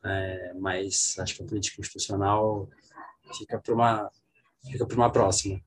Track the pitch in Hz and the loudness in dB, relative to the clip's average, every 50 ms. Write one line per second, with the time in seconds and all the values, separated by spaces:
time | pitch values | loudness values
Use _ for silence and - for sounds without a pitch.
0 | _ 104 98 98 95 95 92 92 92 87 90 92 95 95 92 92 95 98 95 - | _ -4 -2 -2 -2 -4 -6 -8 -8 -10 -10 -8 -6 -4 -4 -2 -4 -2 -2 0
1 | - - - - 92 90 - - 101 - - 107 95 - - - 98 - - 95 | 0 0 -2 -2 -4 -6 -6 -8 -8 -6 -4 -4 -4 -4 -6 -6 -12 -12 -8 -8
2 | - - 104 98 101 98 104 107 107 110 107 104 98 98 - _ _ _ _ - | -6 -4 -2 0 2 4 4 4 4 2 0 0 -4 -8 -12 _ _ _ _ -18
3 | - - - _ _ _ - - - - - 110 - - 123 110 117 120 113 110 | -18 -18 -18 _ _ _ -12 -12 -10 -6 -8 -8 -2 0 2 4 6 6 4 2
4 | 104 98 _ _ _ _ _ _ _ _ _ _ _ 131 - - 117 - - 117 | 0 -6 _ _ _ _ _ _ _ _ _ _ _ -12 -4 -4 -4 -2 2 4
5 | 120 120 - - 113 98 95 - - 101 98 92 - | 4 4 6 6 4 6 4 2 0 -2 -4 -6 -8